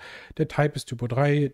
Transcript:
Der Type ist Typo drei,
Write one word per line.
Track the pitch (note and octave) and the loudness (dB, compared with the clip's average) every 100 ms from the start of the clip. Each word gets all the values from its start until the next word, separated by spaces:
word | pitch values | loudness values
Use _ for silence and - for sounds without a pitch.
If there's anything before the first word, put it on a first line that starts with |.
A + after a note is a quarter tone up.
| - - - - | -20 -18 -12 -4
Der | D#3 | -2
Type | - D3 | 2 2
ist | C#3+ - | 0 -8
Typo | A#2 A#2+ | -6 -2
drei, | A#2+ D3 D3 C#3 | 2 4 4 2